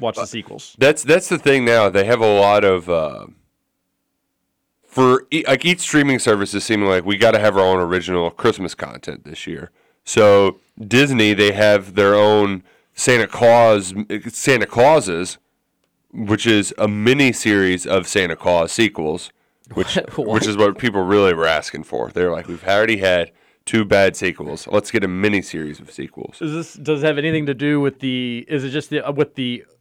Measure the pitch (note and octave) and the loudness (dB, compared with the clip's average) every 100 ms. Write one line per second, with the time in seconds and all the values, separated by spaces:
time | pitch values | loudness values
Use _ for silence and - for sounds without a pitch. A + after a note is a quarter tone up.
0 | A#2 G#2+ G2 A#2 - - - - C#3+ D#3 | -8 -8 -10 -12 -14 -18 -12 0 0 2
1 | B2+ F3 - E3+ C#3+ C#3 A#2+ A#2 G2+ F#2+ | 2 0 0 -4 2 2 4 4 4 2
2 | G2+ A#2+ A2 G2+ G2+ G#2 G2+ F#2 E2+ E2 | 2 2 4 4 4 4 4 2 0 -2
3 | D2+ G#1+ G1+ - _ _ _ _ _ _ | -2 -8 -18 -20 _ _ _ _ _ _
4 | _ _ _ _ _ _ _ _ _ C3+ | _ _ _ _ _ _ _ _ _ 0
5 | B2+ B2+ - D#3+ C3+ C3+ F3 F3+ - D3+ | 2 2 0 -6 -2 -2 0 -2 -2 0
6 | C#3+ B2 A#2+ G#2 G2 G2+ - G#2+ G2 F#2 | 0 0 0 0 0 -6 -2 0 2 0
7 | F2+ G2+ A2+ A2 G#2+ G2 F#2 F#2 E2+ F2+ | 0 0 2 4 2 2 2 2 0 -2
8 | F2 F2+ E2+ - A#2 G2+ F2 - D2 A#1+ | -2 -2 -4 -2 -2 -2 -6 -10 -14 -14
9 | - C#2+ D2 E2 - E2 - _ _ _ | -16 -16 -16 -16 -12 -12 -14 _ _ _
10 | - A#2 G#2 G2+ G2 - _ - G#2+ A#2+ | -4 4 6 6 2 -2 _ -18 -2 0
11 | C#3+ B2 G#2+ G2+ G#2 G2 G#2+ G#2 F#2+ F#2+ | 2 2 2 2 2 2 2 2 0 0
12 | G2+ G#2 G#2 G#2+ G2+ F#2+ - _ _ - | 4 4 4 4 2 -4 -12 _ _ -6
13 | - A#2+ G#2 - A#2 A#2 A2+ G#2 F#2 F#2+ | 0 0 0 2 4 6 6 4 0 -10
14 | G#2+ G#2 A#2 - - B2+ G#2 A#2+ C3+ D#3 | -10 -10 -10 -6 0 0 0 4 6 4
15 | F#2+ E2+ F#2 - _ _ _ _ _ _ | 2 -4 -6 -12 _ _ _ _ _ _
16 | _ - G#2 G#2+ A#2 G#2+ G2 - G#2+ G#2 | _ -8 -2 -2 2 0 0 -2 -4 0
17 | A2 C#3 C3+ A#2 A2+ G2+ F#2 F2+ - F#2+ | 0 2 2 0 0 2 2 -2 -2 -4
18 | F2 G2+ F2+ D#2+ F2+ F2 E2 - A2 - | -2 -2 -2 -2 0 0 0 0 -2 -2
19 | D#2 E2+ - _ _ _ - - - F#3+ | -6 -6 -10 _ _ _ -12 -6 -4 -4
20 | - - G#2+ G#2+ G#2+ G2+ G#2 G2 B2 G2 | -6 -8 -4 -2 -2 0 0 0 -4 -2
21 | F#2 G#2 F#2+ E2 D#2+ D#2 - D2+ D2+ A#1+ | 2 4 4 2 0 -2 -4 -12 -10 -8
22 | A1+ F2 F2+ E2 E2+ E2+ F#2 G2+ A2+ G#2 | -6 -2 -2 -4 -10 -10 -2 0 0 0
23 | F#2+ F2+ E2+ _ _ _ - A2+ G2+ G2+ | 0 0 -2 _ _ _ -4 -2 2 2
24 | F#2+ D#2+ F#2 - D2+ D#2+ - G#2 - A2+ | 2 0 -6 -6 -12 -14 -4 -4 -2 -4
25 | F#2+ F#2 G#2 G2+ - E2+ D2+ D#2 - - | -4 -2 0 -2 -4 -10 -10 -14 -18 -16
26 | C#2 - - - D#3 D#3+ D#3+ - D3 D3 | -16 -14 -16 -10 -10 -8 -12 -10 -6 -2
27 | D#3 D3 D#3+ D#3+ C#3+ B2+ D3 D3 C#3 C3+ | -2 -2 -2 -2 -4 -4 -2 0 -2 -4
28 | C3 B2+ B2 A#2+ A#2+ D3+ C3+ D3 D3+ D3 | -6 -4 -6 -8 -6 -6 -6 -8 -6 -6
29 | C#3+ C#3+ D3 - B2 A#2+ - _ | -4 -4 -4 -4 -8 -8 -14 _